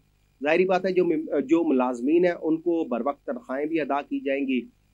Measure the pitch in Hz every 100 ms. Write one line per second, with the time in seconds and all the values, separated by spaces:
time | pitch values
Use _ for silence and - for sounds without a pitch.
0 | _ _ _ - 143 170 185 180 190 180
1 | 175 156 - 147 135 165 160 131 127 123
2 | 131 175 180 170 160 160 175 165 143 117
3 | 131 139 - 120 - 135 151 160 139 143
4 | 143 139 135 139 135 123 110 _ _